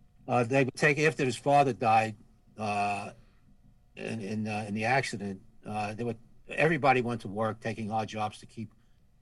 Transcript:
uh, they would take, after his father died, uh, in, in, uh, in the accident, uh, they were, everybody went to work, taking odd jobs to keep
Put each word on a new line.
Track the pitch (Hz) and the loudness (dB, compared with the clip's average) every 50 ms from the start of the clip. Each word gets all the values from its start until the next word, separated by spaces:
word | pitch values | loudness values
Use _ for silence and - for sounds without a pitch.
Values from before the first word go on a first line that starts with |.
| - _ _ - - | -20 _ _ -14 -4
uh, | - 120 123 120 | 0 0 0 2
they | 113 135 139 131 | 2 2 2 2
would | 120 - | 2 2
take, | - 170 151 143 139 | 2 4 4 4 4
after | 147 156 - - 143 | 2 2 2 2 0
his | 127 - | -2 -2
father | - - 147 143 143 143 135 110 | 0 2 4 6 6 6 4 2
died, | 92 123 110 110 113 110 110 107 - - - _ _ _ _ _ 107 | 0 2 4 4 4 4 2 -2 -8 -16 -20 _ _ _ _ _ -6
uh, | 107 104 104 104 101 101 101 98 78 - - - - - _ _ _ - - - - - - _ _ _ - | -4 -2 -2 0 -2 -2 -2 -4 -8 -10 -14 -18 -20 -20 _ _ _ -20 -20 -20 -20 -20 -20 _ _ _ -14
in, | - 107 110 113 113 | -10 -8 -6 -6 -6
in, | 98 98 110 107 107 | -6 -6 -4 -4 -4
uh, | 110 107 107 110 | -4 -4 -4 -4
in | 101 101 | -4 -4
the | 110 107 | -2 0
accident, | 117 131 139 131 - - 95 101 101 95 95 - - - - - | 2 2 2 0 -2 -6 -8 -8 -8 -8 -10 -14 -20 -20 -18 -12
uh, | 107 107 107 104 104 110 | -8 -6 -6 -4 -6 -6
they | 101 120 | -6 -6
were, | 117 110 - - - - - - - | -6 -6 -8 -12 -20 -20 -20 -16 -8
everybody | - - 143 160 170 135 135 139 127 127 | -2 2 2 2 2 2 4 4 4 4
went | 117 120 120 113 | 2 0 -4 -4
to | - | -6
work, | 104 95 107 113 110 107 - | -6 -4 -2 -2 -2 -2 -4
taking | - 113 104 110 110 101 | -6 -6 -6 -6 -6 -4
odd | 110 113 107 | -4 -4 -4
jobs | 101 107 110 107 104 - - | -4 -4 -6 -6 -6 -6 -10
to | - | -18
keep | - - 117 110 107 - _ _ _ _ _ _ _ _ _ | -16 -14 -12 -12 -12 -14 _ _ _ _ _ _ _ _ _